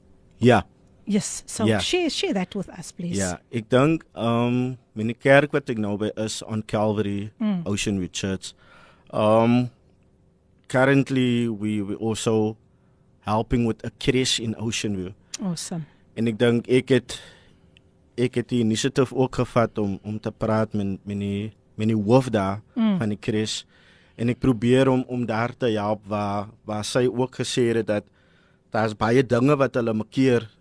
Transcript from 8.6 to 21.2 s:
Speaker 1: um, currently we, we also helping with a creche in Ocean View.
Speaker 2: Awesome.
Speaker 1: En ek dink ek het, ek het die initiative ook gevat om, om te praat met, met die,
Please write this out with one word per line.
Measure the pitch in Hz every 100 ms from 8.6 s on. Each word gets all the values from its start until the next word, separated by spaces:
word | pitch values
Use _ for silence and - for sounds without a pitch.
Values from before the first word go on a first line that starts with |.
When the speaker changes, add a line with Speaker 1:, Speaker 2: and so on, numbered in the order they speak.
| _ - - _ _
Speaker 1:
um, | - 107 110 117 120 123 - _ _ _ _ _ _ _ _ -
currently | 127 135 139 127 131 123 120 117
we, | 101 107 107
we | 98 101
also | 110 107 117 110 107 110 _ _ _ _ _ _
helping | - 110 110 127 117
with | - 117
a | -
creche | - 123 127 -
in | 113 -
Ocean | 113 - 110 98
View. | 92 - _ -
Speaker 2:
Awesome. | 190 165 - 170 147 _ _ -
Speaker 1:
En | 117
ek | 107
dink | 120 117 -
ek | 127 127
het, | 127 - - - - - _ _ _ _ _ _ -
ek | 123 120
het | 113
die | 123
initiative | 110 110 135 - 131 123
ook | 131 -
gevat | 120 123 110 -
om, | 101 95
om | 104 107
te | 110
praat | - 110 110 110
met, | 104 98 92 101
met |
die, | 101